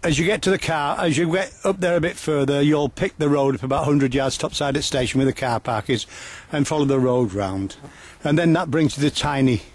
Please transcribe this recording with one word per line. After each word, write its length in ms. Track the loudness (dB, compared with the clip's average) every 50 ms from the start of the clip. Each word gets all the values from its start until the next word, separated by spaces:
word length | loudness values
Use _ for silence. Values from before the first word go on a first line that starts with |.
| 0
As 140 | 0 0 0
you 80 | 0
get 160 | 0 0 0
to 80 | 0 0
the 100 | 0 0
car, 380 | 0 -2 -2 -2 -2 -2 -2 -2
as 160 | 0 0 0
you 160 | 0 0 0
get 220 | 0 -2 -2 -4 -8 -6 -2
up 160 | -2 -2 0
there 160 | 0 0 0
a 60 | 2
bit 160 | 0 -2 -4 -6
further, 420 | -4 -2 0 0 2 2 2 2
you'll 300 | 4 4 4 2 2 -2
pick 280 | -2 -2 -4 -4 -2 -2
the 120 | 0 2
road 260 | 2 2 2 2 0
up 80 | -2 -2
about 220 | -2 -2 -2 2
hundred 300 | 2 2 2 2 2 2
yards 200 | 0 0 0 -2
topside 400 | -4 -6 -6 -4 -4 -2 -2 -2
at 80 | -2 -2
station 360 | -2 -2 -2 -2 0 0 2
where 60 | 2
the 60 | 2
car 280 | 0 0 -2 -2 -2 -2
park 320 | -2 -2 -4 -4 -2 -2
is, 160 | -2 -2 -2 -8 -14 -18 -16 -16 -18 -18 -16 -8
and 160 | -2 -2 0 0
follow 180 | 0 0 2
the 140 | 2 2 2
road 340 | 2 2 2 2 2 0 0
round. 420 | -2 -4 -2 -2 -4 -6 -6 -8 -12 -18 -20 -20 -20 -20 -20 -20 -8 -2
And 140 | 0 2 4
then 140 | 4 4 4
that 180 | 2 2 0
brings 260 | 0 2 2 2 0 0
you 60 | 0
the 80 | 0 0
tiny 460 | 0 -2 -2 0 2 2 2 2 2 -2 -8 -20